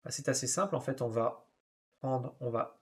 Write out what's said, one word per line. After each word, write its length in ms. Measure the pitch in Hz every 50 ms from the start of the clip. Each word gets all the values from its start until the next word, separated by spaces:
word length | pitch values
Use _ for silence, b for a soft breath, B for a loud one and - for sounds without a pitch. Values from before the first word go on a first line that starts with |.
| _
Bah, 80 | -
c'est 180 | - - 139 -
assez 180 | - - 131
simple. 280 | 123 - 175 196 196 160
En 40 | 131
fait, 220 | - - 135 131
on 80 | 123 117
va 360 | 110 117 113 123 - - - _ _ _ _ _ _ _ _ _ _ _
prendre, 360 | - 131 131 123 123 - - -
on 100 | 127 123
va 300 | 113 113 - - - _